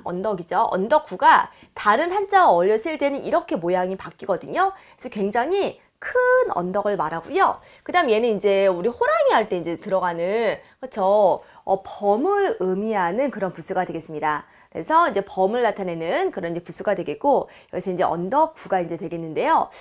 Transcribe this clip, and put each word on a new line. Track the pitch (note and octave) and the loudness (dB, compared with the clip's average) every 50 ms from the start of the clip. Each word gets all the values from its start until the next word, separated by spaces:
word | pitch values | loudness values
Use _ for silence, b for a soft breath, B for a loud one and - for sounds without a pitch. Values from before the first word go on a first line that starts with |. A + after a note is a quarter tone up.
| - | -8
언덕이죠. | - F3 F3+ G3 A3 G#3 F3 E3+ - F3+ F#3+ A#3 - | -8 -6 -6 -4 -4 -4 -6 -6 -2 0 0 0 2
언덕구가 | - F3+ F#3+ A3+ D4+ - - - F#3 F#3 - D#4+ D4+ G3 - - B B B B B | 0 -2 0 2 2 2 2 0 -4 2 4 6 6 6 4 0 B B B B B
다른 | - - G#3 G#3 A#3+ D#4+ F4 | -2 0 2 2 2 2 0
한자와 | F4+ G#4 G4+ G4 G4+ F#4+ F4+ C#4 | -2 -2 0 2 4 6 6 6
어울려 | G3 E3+ F3 G3 G#3+ A3 | 6 4 4 4 2 0
쓰일 | A3 E4 D#4 - | 0 -4 -4 -2
때는 | C#4+ C#4 C#4 C#4 - | -2 -2 -2 -2 -4
이렇게 | F3+ C4+ E4+ E4+ - D#4+ | -2 -2 -2 -2 -2 -4
모양이 | G#3 D#3+ F3 F3+ F3+ F#3 F#3 F#3+ | -4 -2 0 0 0 0 -2 -4
바뀌거든요. | F#3+ - D#3+ - - - - F#3+ - - C3+ D#3 D4+ F#4 G4 F#4+ B B B B | -6 -10 -14 -16 -8 -4 -4 -4 -4 -4 -4 -2 0 0 0 -2 B B B B
그래서 | B - B3 | B -16 -12
굉장히 | - G#3 G3 G3+ G3+ A#3+ A#3+ D4+ F#4 G4+ F4+ G#3+ - - b b b _ | -6 -4 -4 -2 0 -2 -2 0 0 -2 -2 -2 -4 -8 b b b _
큰 | - - - B4 B4 B4 B4+ B4+ B4+ - - | -10 -4 0 2 2 4 4 4 2 2 0
언덕을 | - F3 F3+ F#3 G3+ G3+ G#3 G#3 | -2 -4 -2 -2 -2 -2 -2 -2
말하고요. | F3 D#3 D#3 E3 E3 - - C4+ F#4 F#4+ - - - b b b b b | -2 -2 -4 -4 -6 -8 -4 0 0 2 2 0 -2 b b b b b
그 | - | -2
다음 | E4 F4+ E4+ C4 | 0 2 2 4
얘는 | G#3+ A3 A#3+ A#3+ G#3+ F#3+ | 2 2 2 2 0 0
이제 | - G3+ G3 G3 G3 G3 | 2 2 4 4 4 4
우리 | F#3 E3+ F3+ A#3 | 2 2 0 -2
호랑이 | A#3+ - A#4 C5+ D#5 E5 D5 C5+ | -2 0 0 2 2 4 4 4
할 | G4+ B3+ A3 - | 4 4 2 2
때 | F#3+ F3+ | -2 -4
이제 | D#3+ E3+ E3+ - | -4 -4 -6 -8
들어가는, | - G#3 F#3+ F#3+ F3+ F3+ E3+ E3 E3+ F3+ G3+ A3+ A#3 G3+ D#3 - b b b b | -6 -4 -2 -2 -2 -2 -2 -2 -2 -2 0 0 0 0 -2 -4 b b b b
그쵸? | - B3+ - A3+ F#3+ F#3+ G3+ G#3+ G#3 F3 D3+ - B B B B B | -16 -10 -4 0 2 4 4 6 6 4 4 2 B B B B B
어, | B F#3+ F#3+ - | B -2 -2 -2
범을 | - - - G#3 G3+ G3+ A3+ C#4+ F#4 G4+ G4+ G4 - - - | -6 -12 -4 0 2 2 2 2 0 2 2 2 0 0 -2
의미하는 | F#3 F#3 F#3 F#3+ G#3+ A3 A3 G3+ F3+ E3+ F3+ A3+ C#4 C#4 | -2 -2 -2 -2 -2 -2 -2 0 0 0 0 0 -2 -2
그런 | - G#3 G3 F#3 | -2 -4 -6 -6
부수가 | - - D#3+ - F#3+ F#3 F3+ | -6 -8 -10 -6 -4 -4 -4
되겠습니다. | F3 D#3+ E3 D#3+ - D#3+ D3+ D3+ D#3 D3+ D3 - b b b b b | -4 -6 -8 -10 -10 -8 -4 -2 -2 -2 -4 -6 b b b b b
그래서 | b - E3 - D#4 E4 F4 D#4 | b -10 -4 2 4 4 4 4
이제 | G#3+ G3 F#3+ | 2 -2 -4
범을 | - - F#3+ F#3+ G3 A3 B3 A#3+ | -4 -2 0 0 0 2 2 0
나타내는 | G#3+ G3+ G#3 G3 F3+ E3+ E3 D#3+ E3 A3+ D#4 F#4+ F#4+ | 0 0 -2 -4 -6 -6 -4 -4 -2 -2 0 -2 -2
그런 | - - F3+ E3+ | -4 -4 -6 -6
이제 | E3+ F3 E3+ | -6 -6 -8
부수가 | - E3+ - G3 G#3+ G3+ | -10 -12 -6 -4 -2 -2
되겠고, | F3+ E3 D3 D3 - - C#4+ C4+ F#3+ - - B B B B B | -2 -2 -6 -6 -2 0 2 2 2 0 -2 B B B B B
여기서 | F3+ F3+ F#3+ | -8 -6 -4
이제 | F#3 F3+ F3 | -2 0 0
언덕구가 | - D#3+ E3+ F3 F#3+ A#3 C#4+ D#4+ D#4+ - - - - G3 F#3 | 0 0 -2 -4 -2 0 2 0 0 -2 -6 -6 -4 -2 -2
이제 | F3 E3+ E3+ | -2 -2 -6
되겠는데요. | D#3+ G3 D#3+ E3+ E3+ E3 D#3+ D#3 D3+ G3+ D4 D#4+ C4 - - B B | -8 -8 -8 -8 -8 -10 -6 -4 -2 0 2 2 2 0 -2 B B